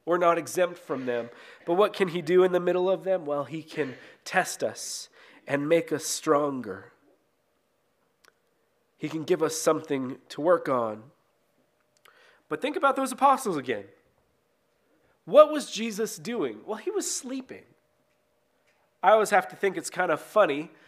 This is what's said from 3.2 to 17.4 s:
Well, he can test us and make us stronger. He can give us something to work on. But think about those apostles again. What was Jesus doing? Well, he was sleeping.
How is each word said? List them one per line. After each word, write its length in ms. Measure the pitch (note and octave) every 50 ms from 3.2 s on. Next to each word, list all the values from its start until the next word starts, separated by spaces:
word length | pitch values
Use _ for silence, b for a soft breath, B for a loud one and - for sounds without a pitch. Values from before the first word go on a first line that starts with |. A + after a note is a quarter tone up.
| D#3+
Well, 200 | C#3+ D3 C#3+ C#3+
he 180 | B2 C#3+ D#3+ D3+
can 340 | - - - D3 C3 B2 - B B B B B
test 380 | - - F#3 F3 - - - -
us 460 | A2+ G#2 - - - - - - - b b b b b b b
and 220 | b C3+ C#3+ C#3+ D3+
make 240 | E3 E3+ D#3+ E3 D#3
us 120 | C#3+ -
stronger. 880 | - - - - D#3+ D3+ C#3+ D3 C#3+ C#3 C3 A#2 G#2+ F#2+ G2 G2+ - _ _ _ _ _ _ _ _ _ _ _ _ _ _ _ _ _ _ _ _ _ _ _ _ _ _ _ _ _ _ _ _ _ _ _ _ _ _ _ _ _ _
He 100 | - D3+
can 160 | D3 D#3+ D3+
give 180 | C#3+ F3+ E3+ D#3+
us 140 | D3+ -
something 640 | - - E3+ D#3 D3+ - - D3 C3+ C3 B2 C3+ - _ -
to 120 | - -
work 280 | D3 E3+ F3+ E3 E3+ -
on. 360 | C3+ B2 A#2 A2 G#2+ G#2+ A2 C3 _ _ _ _ _ _ _ _ _ _ _ _ _ _ _ _ _ _ _ b b b b b b b b b
But 120 | D3+ D3+
think 160 | - C4+ D4
about 200 | F4+ D#4+ C4+ C4
those 160 | C4+ C4+ B3 A#3+
apostles 440 | - C4 C#4 C4+ C4 C4+ A3 F3
again. 300 | D3 B2+ B2 A#2+ G#2 G2 G2 - _ _ _ _ _ _ _ _ _ _ _ _ _ _ _ _ _ _ _ _ _ _ _ _ _ _
What 260 | - F3+ C#4+ D4+ D4+ D#4
was 180 | D4+ A3+ -
Jesus 460 | - F#3 A3+ A#3 G#3+ F#3+ A3+ G3+ -
doing? 440 | - D3+ F3 A#3+ A3+ D#3+ B2+ G#2+ G#2+ A#2
Well, 140 | D#3 G#3+ A3
he 120 | - F4+
was 180 | G#4+ G4+ D4+ -
sleeping. 560 | - - - B3 C4 C4+